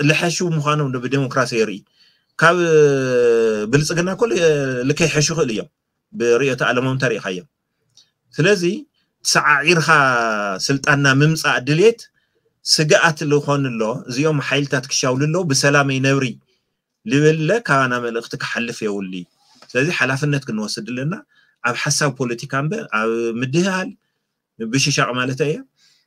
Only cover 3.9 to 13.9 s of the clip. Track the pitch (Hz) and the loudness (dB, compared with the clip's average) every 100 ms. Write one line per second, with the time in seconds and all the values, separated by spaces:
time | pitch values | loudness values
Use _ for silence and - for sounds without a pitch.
3.9 | 170 180 185 233 185 165 143 135 123 131 | -2 -2 -2 -2 2 2 2 -2 -4 -2
4.9 | 151 160 147 147 165 131 104 87 _ _ | 0 0 2 0 0 -2 -4 -8 _ _
5.9 | _ _ 107 120 120 139 127 110 123 131 | _ _ -2 2 2 2 0 0 0 -2
6.9 | 131 131 104 98 92 - _ _ _ _ | -2 -2 -2 -6 -8 -12 _ _ _ _
7.9 | _ _ _ _ - 175 202 175 262 285 | _ _ _ _ 0 2 2 0 -4 -10
8.9 | _ _ _ - 160 143 143 151 170 151 | _ _ _ -2 2 2 2 2 2 4
9.9 | 151 135 120 113 107 101 92 - 139 147 | 4 4 2 0 -2 -4 -4 -2 0 2
10.9 | 143 143 135 151 156 147 127 127 156 220 | 2 4 4 4 2 0 0 0 4 4
11.9 | 233 - _ _ _ _ _ - - 156 | 2 -6 _ _ _ _ _ -2 0 4
12.9 | 160 165 147 156 147 160 190 135 113 110 | 4 4 0 0 0 2 0 0 -2 -2